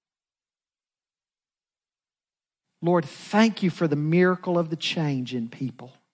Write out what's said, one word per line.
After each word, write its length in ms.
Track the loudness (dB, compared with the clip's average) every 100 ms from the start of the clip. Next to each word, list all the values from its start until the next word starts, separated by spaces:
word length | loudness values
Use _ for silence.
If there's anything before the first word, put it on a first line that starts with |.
| _ _ _ _ _ _ _ _ _ _ _ _ _ _ _ _ _ _ _ _ _ _ _ _ _ _ _ _
Lord, 220 | 2 2
thank 600 | 0 -12 -2 4 4 4
you 60 | -2
for 160 | 0 0
the 120 | 0
miracle 600 | 2 4 4 2 0 -2
of 120 | -2
the 80 | -4
change 580 | -4 -2 -2 -2 -4 -6
in 140 | -6
people. 440 | -6 -8 -8 -20 _ _